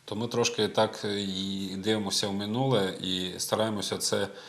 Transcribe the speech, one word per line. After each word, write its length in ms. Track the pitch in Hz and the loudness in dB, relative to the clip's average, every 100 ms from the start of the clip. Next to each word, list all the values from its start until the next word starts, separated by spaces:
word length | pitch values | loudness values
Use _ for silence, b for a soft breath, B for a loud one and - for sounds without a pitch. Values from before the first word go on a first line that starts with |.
То 120 | - 107 | -8 -4
ми 120 | 117 | -2
трошки 400 | 117 113 - 104 | 2 2 2 2
так 360 | 107 110 - | 4 2 2
і 720 | 107 101 101 95 98 98 95 95 | -4 -2 -2 -2 -4 -4 -4 -2
дивимося 520 | 101 110 98 - 104 | 0 2 2 0 0
в 40 | |
минуле 640 | 98 101 117 135 117 92 - | -2 -2 0 4 4 2 0
і 400 | 92 92 92 90 | -2 -2 -2 -4
стараємося 580 | - 107 110 104 95 95 | 0 2 2 0 -2 -2
це 300 | - 104 101 B | 0 0 -2 B